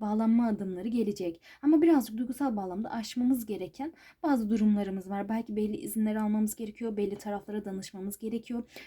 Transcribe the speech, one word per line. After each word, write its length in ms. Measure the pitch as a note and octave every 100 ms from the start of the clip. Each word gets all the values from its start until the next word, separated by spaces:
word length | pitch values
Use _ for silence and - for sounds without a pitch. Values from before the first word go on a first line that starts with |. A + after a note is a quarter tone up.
bağlanma 460 | G#3 G#3+ A3+ A#3 A#3
adımları 400 | G3+ G3 F3+ A3
gelecek. 520 | A#3 G#3 G3+ F3+ E3 - -
Ama 200 | C#4+ D#4
birazcık 340 | E4 D4+ G#3+ A3
duygusal 380 | B3 - C#4 G#3+
bağlamda 340 | F#3 F3+ A3+
aşmamız 560 | - G#3+ B3 B3 C4 A3
gereken 460 | G3 F#3 - D4 - - _
bazı 280 | D4+ C4 G#3+
durumlarımız 600 | A3 G#3+ G#3 G3 F#3+ F#3
var. 180 | G3+ G3+
Belki 280 | A3 A#3 G#3+
belli 200 | G#3 G#3+
izinler 400 | G#3 A3 G#3+ G#3+
almamız 380 | G#3+ G#3+ G#3+ -
gerekiyor, 400 | G#3+ - A#3 G#3
belli 200 | G3+ G3+
taraflara 480 | G#3+ G3+ G3 G#3
danışmamız 540 | G#3 F#3+ F#3+ F#3+ F#3+ G3
gerekiyor, 440 | A3 A#3 - A#3+ A#3 -